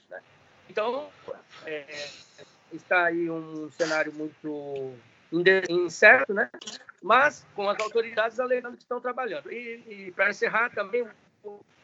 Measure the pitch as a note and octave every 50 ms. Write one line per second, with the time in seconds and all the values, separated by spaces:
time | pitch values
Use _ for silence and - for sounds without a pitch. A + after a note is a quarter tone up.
0 | _ _ - - - _ - _ _ _ _ - - - F3+ G#3+ G#3+ A#3+ B3 C#4
1 | D4+ C#4+ - - - - - - - _ - - - D#3 D#3 D3 C#3 D3+ D3+ D3
2 | D3 C#3+ - - - - _ - D3 - _ _ _ _ E3+ D#3+ - - F#3+ F3+
3 | F3 E3+ E3+ E3+ E3+ E3 E3 D#3+ D#3+ D#3+ D#3+ D#3 D#3 D3 - - E3+ D#3+ D#3 D#3
4 | D3+ D3+ D3 D3+ D#3 D#3 D3 _ - D3+ D3 D3 C#3+ C#3+ C#3 C3+ C3+ C3 B2+ A#2+
5 | - - _ _ _ _ E3 E3+ F3 F#3+ F#3+ F#3+ F#3 E3 E3+ F3+ F3 E3 E3 -
6 | G#3+ G#3 B3 B3+ C4+ - G3 G3+ B3 - - - - - - - - - - _
7 | D#3 F#3+ A3+ B3+ C#4+ D4 - - - - - G#3 G3+ G3+ G3+ G#3 G#3+ G#3+ A3 A3+
8 | A3+ A#3 A3+ G#3+ A3 A#3 A3+ A#3+ B3+ B3 B3+ B3 A#3+ A#3+ A#3+ - _ - B3 B3
9 | B3 B3+ B3 C4 B3+ A3+ - C#3+ - - G#3+ A#3 A#3+ A#3 A#3 A#3 A#3 A3+ G3+ G3
10 | G3 F#3 F3+ - F#3+ G3+ G3+ - A#3 F#3+ F3+ A3 A#3 A#3+ - A3 G3+ F#3+ G#3+ B3
11 | A#3 G#3+ - _ _ _ _ _ - G#3 G#3 - - _ _ _